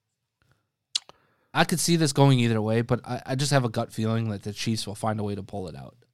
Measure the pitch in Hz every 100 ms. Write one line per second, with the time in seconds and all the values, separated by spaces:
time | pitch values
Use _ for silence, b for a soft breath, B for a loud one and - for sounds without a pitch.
0 | _ _ _ _ _ _ _ _ _ -
1 | - - _ _ _ 139 175 160 - 170
2 | 151 139 139 123 117 110 107 113 117 117
3 | - 123 - 131 143 139 123 117 117 -
4 | 110 113 113 101 104 101 117 110 - 104
5 | 110 107 104 101 95 101 90 69 64 _
6 | _